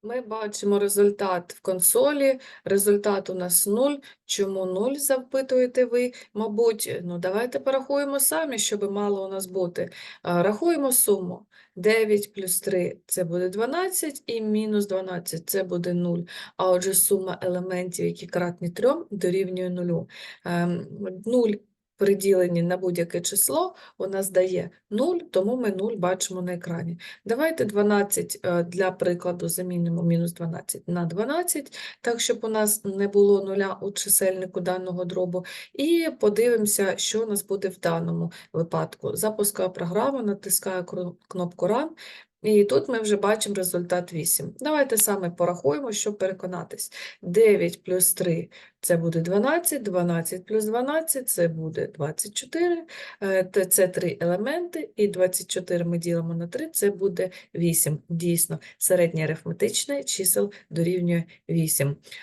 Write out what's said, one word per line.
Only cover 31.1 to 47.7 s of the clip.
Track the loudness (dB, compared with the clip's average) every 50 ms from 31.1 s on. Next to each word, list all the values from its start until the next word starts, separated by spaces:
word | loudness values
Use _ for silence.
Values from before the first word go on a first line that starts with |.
| -2 -2 -2 -2 0 -2 -2 -2 -4 -4 -6 -10 -14 -16 -16 -16 -16 _
так, | _ -2 -2 0
щоб | 0 -2 -2 -2 -2
у | -2
нас | 0 2 2 2 0 0 _
не | -6 -2 0 -2 2
було | 6 6 8 8 8 4 4
нуля | 0 0 0 0 0 -2 -4
у | -6 -6
чисельнику | -6 -6 0 2 2 4 4 2 0 0 -6 -4 -4 -4
даного | -2 -2 -2 -2 -4 -6 -4 -4 -4
дробу. | -4 -2 -2 -2 -2 -2 -6 -6 -8 -14 -16 -16 -14 _
І | -2 2 2 4 2 2 0 -2 2
подивимося, | 2 2 4 4 4 4 4 4 2 2 2 2 2 0 0
що | -2 -4 -2 -2 -2 0
у |
нас | 0 -2 -4 -2
буде | -4 -4 -4 -4 -6
в | -6 -2
даному | -2 -2 0 0 -2 -2 -2 -2 -4 -4 -6 -12 -20 _ -4
випадку. | -4 -4 -2 -2 -4 -4 -4 -6 _ -8 -6 -4
Запускаю | -2 -2 -2 0 0 -2 -2 0 -2 -4 -4
програму, | -4 -6 -6 -2 0 0 0 0 -2 -2 -2
натискаю | -2 -4 -4 -4 -4 -4 -2 -2 -4 -4 -4 -6
кро-, | -6 -6 -8 -8 -8 -10 _ _ _
кнопку | -6 -6 -6 -6 -4 -2 0
Run, | 2 2 2 0 -2 -8 -14 -20 -20 -20 -20 -20 _ _ _ 0
і | 6 6 6 8
тут | 8 6 2 2 2
ми | -2 -2
вже | 2 0 0
бачимо | 2 4 2 2 2 0 -4 -2
результат | -2 -2 -2 -2 -2 0 0 0 -2 -2 -4 -6
вісім. | -4 -2 0 -2 -2 -2 -6 -10 -6
Давайте | -4 0 2 2 2 2 4
саме | 2 2 2 2 0 -2 -4
порахуємо, | -2 0 0 0 0 0 0 0 0 0 -2 -4 -4
щоб | -4 -4 -4 -2 -2
переконатись. | -2 -2 -2 -4 -8 -8 -8 -8 -10 -12 -10 -10 -10 -10 -10 -14 -16 -16 -16 _ -8
Дев'ять | 0 4 6 8 8 8 6 4 0